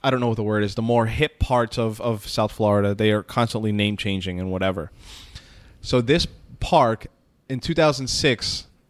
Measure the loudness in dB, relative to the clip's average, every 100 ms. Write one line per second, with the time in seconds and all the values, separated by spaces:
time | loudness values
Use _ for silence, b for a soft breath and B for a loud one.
0 | 0 0 0 0 0 0 0 -2 2 2
1 | 2 0 -2 _ 0 2 0 -2 -4 -2
2 | -4 -4 -4 -2 -2 2 2 4 2 2
3 | 2 2 0 -2 0 0 -2 0 0 -2
4 | -4 -4 -4 -6 -4 -2 -2 -2 -8 B
5 | B B B B B B B B -2 0
6 | 2 2 0 -6 -20 -10 2 4 4 0
7 | -8 _ _ _ _ -6 -2 2 2 2
8 | -4 0 2 0 -2 -8 -12 _ _